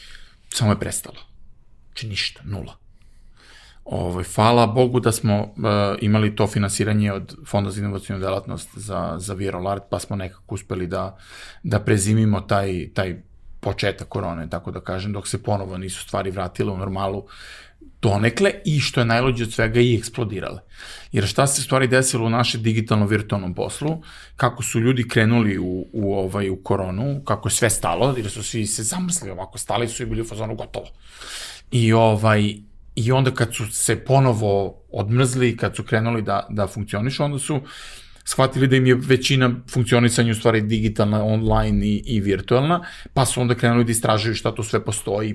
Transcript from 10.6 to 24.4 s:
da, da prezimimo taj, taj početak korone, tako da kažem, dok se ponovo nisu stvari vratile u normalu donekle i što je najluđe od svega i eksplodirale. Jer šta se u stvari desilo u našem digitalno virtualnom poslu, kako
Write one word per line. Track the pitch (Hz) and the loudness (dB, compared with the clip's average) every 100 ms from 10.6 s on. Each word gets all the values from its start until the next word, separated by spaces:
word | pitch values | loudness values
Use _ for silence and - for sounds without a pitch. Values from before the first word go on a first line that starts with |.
| - 92 87 | -6 -6 -4
da, | 92 95 - - - - - | -4 -6 -10 -20 -20 -20 -12
da | - 107 | -2 0
prezimimo | - 107 101 110 107 101 | 2 2 4 4 4 2
taj, | - 101 98 90 - | 0 0 0 -4 -4
taj | - 92 85 - - - - | -4 -4 -6 -14 -20 -18 -8
početak | 101 - 104 - - | -6 -2 -2 -4 -8
korone, | 107 90 85 80 | -6 -6 -6 -8
tako | 87 98 | -8 -8
da | 90 | -10
kažem, | - 92 101 | -8 -6 -6
dok | 101 - | -6 -6
se | 104 | -6
ponovo | - 101 95 92 | -2 -4 -4 -8
nisu | 95 - | -8 -10
stvari | - 101 95 | -6 -4 -4
vratile | 92 90 - 107 | -4 -6 -4 -4
u | 95 | -4
normalu | 98 95 98 101 - - - - - _ - - | -6 -4 -4 -6 -10 -18 -20 -20 -20 _ -20 -2
donekle | 107 101 113 117 196 - - | 0 2 2 2 2 2 0
i | 151 | 0
što | - 131 | 0 0
je | 117 | 2
najluđe | 117 131 117 | 2 2 0
od | 110 | -2
svega | - 113 120 | 0 2 4
i | 123 110 | 4 2
eksplodirale. | - - 110 95 69 92 - - - - - | -2 -6 -6 -6 -8 -12 -16 -20 -18 -18 -4
Jer | 107 95 | -2 0
šta | - 139 | 2 2
se | - | 0
u | |
stvari | 123 131 123 | 0 2 4
desilo | 127 131 123 113 | 4 4 0 0
u | |
našem | 117 120 117 | 2 0 0
digitalno | 113 113 110 107 101 | 0 0 2 2 4
virtualnom | 107 104 101 90 | 0 0 -4 -2
poslu, | 95 - - 147 160 - - - | -4 -4 -4 -4 -4 -8 -20 -18
kako | - | -2